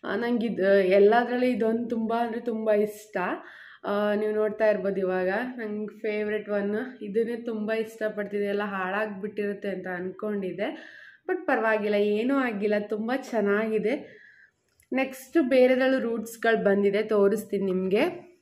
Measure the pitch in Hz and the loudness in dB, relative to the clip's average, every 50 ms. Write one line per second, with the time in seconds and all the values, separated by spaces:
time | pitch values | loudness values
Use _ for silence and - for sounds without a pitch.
0 | - - 196 202 240 233 240 233 214 233 185 - 185 196 196 202 196 180 185 202 | -4 -4 -4 -2 0 0 0 0 0 -2 -2 0 4 6 6 6 6 6 6 8
1 | 202 208 220 240 240 233 247 247 254 254 247 202 226 220 226 233 240 - 240 226 | 8 8 8 6 2 2 0 0 0 0 2 2 0 0 0 0 -2 -4 -4 -4
2 | 220 214 226 233 233 233 220 240 240 247 240 220 220 220 214 208 214 214 - - | -2 -2 -2 -2 -2 -2 -4 -6 -6 -4 -4 -2 0 2 2 2 2 0 -4 -10
3 | - - - 190 180 202 285 359 - - - - - - - - _ - 202 202 | -18 -10 -6 -4 -4 -4 -4 -6 -10 -16 -20 -20 -20 -20 -20 -12 _ -4 -2 0
4 | 208 208 208 208 214 214 214 214 214 214 208 - 220 214 208 196 180 196 196 185 | 0 0 0 0 0 0 0 0 0 0 0 2 2 2 2 2 0 -2 -2 0
5 | 190 185 185 185 185 185 190 214 247 254 254 247 226 214 208 214 214 202 - - | -2 0 0 0 0 0 0 -2 -4 -6 -8 -8 -8 -6 -6 -6 -8 -8 -10 -6
6 | - 220 208 208 214 208 214 214 208 - 208 202 196 202 208 220 254 254 - - | -6 -4 -2 -2 -2 -2 -2 -4 -4 -2 -2 -2 0 0 -2 -2 -4 -6 -10 -12
7 | 214 208 190 220 233 220 240 226 233 240 226 214 214 214 220 226 220 220 - - | -10 -4 0 0 0 0 -4 -6 -6 -6 -6 -4 -2 -2 -2 -2 -4 -6 -6 -6
8 | 214 214 208 208 208 196 202 208 202 202 202 202 208 202 196 190 185 180 190 208 | -6 -4 -4 -4 -6 -4 -4 -4 -2 -2 -2 -2 -2 -2 -4 -4 -4 -2 -2 -2
9 | 220 214 202 190 190 208 202 - 208 202 202 196 - 202 196 185 180 185 180 180 | -2 -4 -6 -8 -8 -8 -6 -4 -4 -4 -4 -6 -6 -6 -6 -6 -6 -8 -6 -6
10 | 180 190 185 - - 214 208 202 190 180 170 165 202 269 - - - - - - | -6 -8 -8 -6 -6 -6 -4 -4 -4 -6 -4 -4 -6 -6 -6 -10 -16 -18 -20 -20
11 | - - - _ _ - 370 359 - - 277 233 220 226 220 214 208 208 208 208 | -20 -20 -20 _ _ -6 -6 -4 -2 -2 -2 0 2 2 2 2 0 0 2 2
12 | 208 208 208 208 226 247 277 277 262 247 220 196 202 208 208 208 208 208 220 208 | 2 2 2 0 0 0 0 0 0 -2 -2 -2 0 0 0 0 -2 -4 -6 -4
13 | 220 226 254 269 269 - - 226 202 202 202 208 220 220 220 214 175 208 262 - | -2 -2 -2 -4 -4 -4 -2 0 2 2 2 2 0 0 0 0 0 0 -2 -2
14 | - - - - - - - _ - _ _ _ _ _ _ _ _ _ - 254 | -6 -12 -20 -20 -20 -20 -20 _ -20 _ _ _ _ _ _ _ _ _ -2 -2
15 | 277 277 - - - - - 339 302 247 269 254 254 254 262 254 262 262 262 262 | -2 -2 -4 -14 -18 0 2 2 4 6 6 6 6 6 6 4 4 2 2 2
16 | 214 233 233 233 214 - - - - 233 226 208 185 202 196 196 202 202 196 208 | 0 -2 -4 -4 -6 -8 -12 -2 0 2 2 4 4 4 4 4 4 2 2 2
17 | 220 214 220 208 202 196 214 214 214 - - 202 196 190 185 185 185 190 185 214 | 0 2 2 4 4 4 4 0 -4 -4 -4 -2 -2 0 -2 -2 0 0 2 2
18 | 285 359 - - - - - _ | 2 0 -2 -6 -16 -20 -20 _